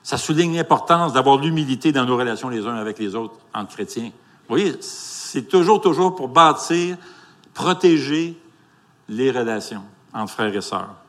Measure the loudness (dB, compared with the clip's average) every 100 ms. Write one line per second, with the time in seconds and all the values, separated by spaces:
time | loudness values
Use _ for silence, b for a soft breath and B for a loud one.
0 | -6 -6 0 0 2 0 2 0 4 2
1 | 4 2 4 4 2 -2 -2 0 0 0
2 | 0 0 0 -4 -6 -6 -6 -6 -8 -6
3 | -6 -6 -10 -14 _ -10 -10 -10 -10 -8
4 | -10 -14 b b -2 0 0 -4 -12 -16
5 | -14 -14 -8 -8 2 4 6 4 4 2
6 | 0 0 0 6 6 4 -2 -2 -2 -6
7 | B B B B B -6 -2 4 4 4
8 | 2 -4 -4 -10 _ b b b b _
9 | -12 -2 0 0 -2 -4 -8 -14 -16 _
10 | _ -8 -8 -4 -2 -2 -6 -8 -8 -16